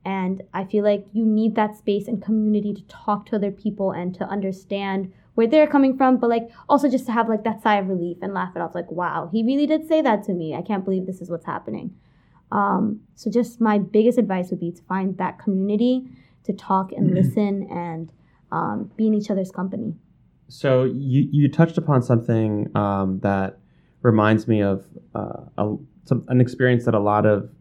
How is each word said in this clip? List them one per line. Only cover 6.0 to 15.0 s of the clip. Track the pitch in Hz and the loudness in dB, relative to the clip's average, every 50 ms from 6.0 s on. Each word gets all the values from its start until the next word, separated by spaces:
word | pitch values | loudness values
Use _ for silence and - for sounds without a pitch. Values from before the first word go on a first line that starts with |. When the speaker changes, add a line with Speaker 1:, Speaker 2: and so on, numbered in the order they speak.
| 269 262 262 | 4 4 4
Speaker 1:
but, | 220 240 233 | 4 4 2
like, | 233 233 233 - _ - - | 2 0 -2 -6 _ -20 0
also | - 285 285 277 277 | 2 2 4 4 2
just | 247 254 - | 0 0 -2
to | - 220 | -2 0
have, | 233 226 220 | 0 0 0
like, | 220 208 214 | 0 -2 -2
that | 226 220 208 | -4 -4 -2
sigh | - 226 208 | 0 2 2
of | 202 190 | 2 0
relief | 185 190 175 170 175 170 - | -2 -2 -4 -4 -6 -6 -8
and | 190 190 196 | -8 -6 -4
laugh | 180 180 180 180 | -6 -6 -6 -6
it | 170 | -8
off, | 175 165 - | -8 -6 -6
like, | 175 175 - | -10 -10 -8
"Wow, | 160 170 175 165 143 160 165 170 | -6 -6 -4 -4 -4 -6 -6 -2
he | 175 226 226 | -2 0 0
really | 233 277 285 294 | 2 2 2 2
did | 269 311 311 311 | 2 0 -2 0
say | - 320 311 | 2 2 2
that | 311 262 214 208 208 | 4 2 0 0 0
to | - 185 | -4 -4
me. | 175 160 156 143 | -4 -4 -6 -6
I | 123 | -8
can't | 175 - 214 190 185 | -4 -4 -4 -4 -2
believe | 196 190 190 185 | -2 -4 -4 -4
this | 185 185 - | -6 -10 -12
is | 185 180 | -8 -10
what's | 175 165 _ | -10 -8 _
happening." | - 139 - - 220 214 85 - - - _ _ _ _ _ _ _ _ _ _ _ | -8 -10 -8 -8 -10 -10 -10 -10 -12 -14 _ _ _ _ _ _ _ _ _ _ _
Um, | - 208 202 202 196 185 208 214 208 - - _ _ | -2 0 0 0 0 0 0 -2 -4 -6 -12 _ _
so | _ - 220 | _ -8 -2
just | 196 240 240 240 - - | 0 0 0 -2 -2 0
my | 226 214 208 | 0 2 2
biggest | 202 190 185 - 208 214 240 240 | 0 0 2 2 4 4 4 4
advice | 254 220 202 190 185 180 180 | 2 0 0 -2 -4 -4 -4
would | 180 170 | -6 -6
be | 170 170 | -6 -8
to | 175 - _ | -10 -12 _
find | _ 185 190 | _ -4 -2